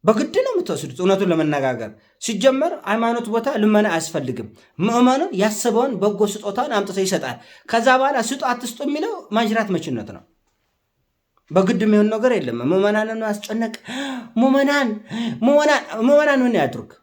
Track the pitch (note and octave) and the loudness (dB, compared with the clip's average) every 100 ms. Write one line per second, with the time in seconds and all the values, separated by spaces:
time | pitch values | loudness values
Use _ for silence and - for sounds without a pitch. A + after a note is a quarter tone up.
0 | E3+ G#3+ C#4+ G4 C5 G#4 - D3+ C#3+ D#3+ | 2 2 0 0 0 0 -2 -6 -8 -2
1 | F#3 F#3+ F#3+ D#3+ D3+ D3 C3+ A#2+ G#2+ - | 2 2 2 2 2 0 -2 -4 -8 -14
2 | _ _ - G#3 B3+ C4 D#4+ - - A3 | _ _ -6 2 2 4 -2 -4 -4 -2
3 | A#3 A#3+ G3+ A3+ A#3 C4+ G#3 G#3+ G#3+ E3 | 0 -2 -2 -4 -2 0 2 4 2 0
4 | E3 D#3 C3 B2 G#2 - _ - G3 A#3 | -4 -6 -6 -8 -10 -18 _ -4 0 4
5 | B3 C4 F#4 G#3+ G#3+ G#3+ A#3+ A3 C4+ G3+ | 4 2 -2 0 -2 0 -2 0 0 0
6 | G3+ F#3+ G#3 - G#3 G3 C#4+ A3 G3+ F#3+ | -2 0 -2 -2 -8 -6 -2 -2 -2 -2
7 | F#3+ F#3 C#3 A#2 - - - A3+ A#3+ C4 | -2 -2 -4 -10 -16 -20 -4 2 4 4
8 | C4+ C#4+ A3+ C4+ C4 A#3+ A#3 - C#4+ D4 | 4 0 -2 -4 -4 -4 -6 -8 -6 -4
9 | F#4+ G4 - G#3+ A3+ A3 G3+ F3+ - B2 | -4 -6 -4 -2 0 0 0 -4 -4 -8
10 | G#2 F#2+ _ _ _ _ _ _ _ _ | -8 -16 _ _ _ _ _ _ _ _
11 | _ _ _ _ _ D#3+ F#3+ F3+ G#3+ G#3 | _ _ _ _ _ 2 2 2 4 4
12 | G#3 A3 B3 A3 C3+ A#2 B2+ F#3 G3+ G#3+ | 4 2 2 0 -2 -4 0 2 2 0
13 | A3 A3 A3 G#3 - A3 A3+ A3+ - B3+ | -2 -4 -4 -6 -6 -4 -4 -8 -12 -10
14 | C#4 C4 - A3+ C4 C4+ C#4 C#4+ B3+ G#3 | -8 -10 -6 2 4 4 2 2 0 -4
15 | - A3 A#3 - A#3 D4 D4+ C#4+ - G#3+ | -8 -6 -6 0 4 4 4 2 -2 -2
16 | A#3 D4 D4+ C#4 B3 G#3+ C3+ - - - | 4 4 4 2 2 2 0 -2 -12 -20